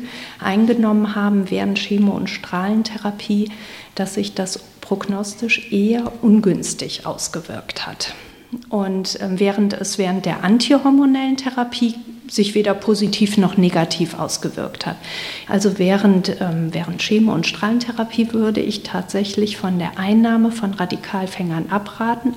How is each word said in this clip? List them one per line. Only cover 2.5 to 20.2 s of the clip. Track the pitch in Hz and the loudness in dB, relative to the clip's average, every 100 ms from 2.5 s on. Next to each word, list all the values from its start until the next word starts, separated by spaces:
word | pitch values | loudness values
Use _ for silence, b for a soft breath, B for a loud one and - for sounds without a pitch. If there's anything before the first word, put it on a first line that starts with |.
| 180 190 220 220 - 208 202 - 208 214 B B B B | -4 0 0 0 -4 -6 -6 -2 0 0 B B B B
dass | - 190 | -6 -4
sich | - 202 | -4 -4
das | - 185 - - - | -4 -6 -8 -14 -12
prognostisch | - 196 202 196 208 - 233 - - | -4 -4 -2 -4 -4 -6 -2 -2 0
eher | 202 208 233 233 - | 2 2 2 -2 0
ungünstig | 233 214 202 160 - - - - | 6 6 6 2 -2 -6 -8 -8
ausgewirkt | - - - 82 82 85 - - - | -8 -8 -8 -8 -10 -12 -12 -10 -10
hat. | - - B B B B 240 - | -8 -10 B B B B -14 -4
Und, | 208 196 190 185 - | -2 0 -2 -4 -4
ähm, | 196 185 | -2 2
während | 196 196 202 | 2 4 2
es | - 196 - | 0 -4 -2
während | 185 185 | 0 0
der | 180 - | -2 0
antihormonellen | 180 240 - 277 269 277 277 269 269 269 | 4 4 6 4 6 6 6 4 2 0
Therapie | 269 247 240 - 233 226 - - - | -2 -2 -2 0 -2 -2 -12 -16 -6
sich | - 202 | 0 2
weder | 208 208 | 2 2
positiv | 196 - 208 208 202 202 202 | 0 2 2 2 2 2 4
noch | 185 - | 2 4
negativ | 180 175 165 - 165 156 | 4 4 0 0 -4 -4
ausgewirkt | 160 - - - - - - | -6 -4 -6 -6 -8 -8 -8
hat. | - B B B B B | -8 B B B B B
Also | 202 202 190 | 2 2 2
während, | 196 196 208 185 190 190 | 2 4 6 4 2 -2
ähm, | 185 165 160 | -2 -2 -2
während | 165 170 175 | -4 -4 -4
Chemo- | - 214 220 | 2 4 4
und | 156 170 | 2 -2
Strahlentherapie | - 208 240 240 233 226 - 226 | -2 0 0 -2 -4 -4 0 0
würde | 226 220 214 | 0 0 0
ich | - 208 | -2 -4
tatsächlich | - 185 185 196 202 208 208 - | -6 -6 -4 -4 -2 -2 -2 -2
von | 190 180 | -2 -2
der | 170 - | -4 -4
Einnahme | 190 220 | 2 4